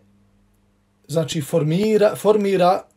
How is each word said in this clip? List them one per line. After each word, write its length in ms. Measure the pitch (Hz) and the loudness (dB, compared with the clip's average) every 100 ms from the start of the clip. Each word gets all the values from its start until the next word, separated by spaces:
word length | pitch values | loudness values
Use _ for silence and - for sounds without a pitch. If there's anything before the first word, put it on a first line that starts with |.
| _ _ _ _ _ _ _ _ _ _ - | _ _ _ _ _ _ _ _ _ _ -8
znači, 340 | 151 156 170 | -4 -4 -6
formira, 760 | 135 170 151 170 214 214 208 - | -4 -2 -2 0 0 2 2 2
formira 680 | 202 214 202 190 175 196 - | 0 2 0 2 2 0 -4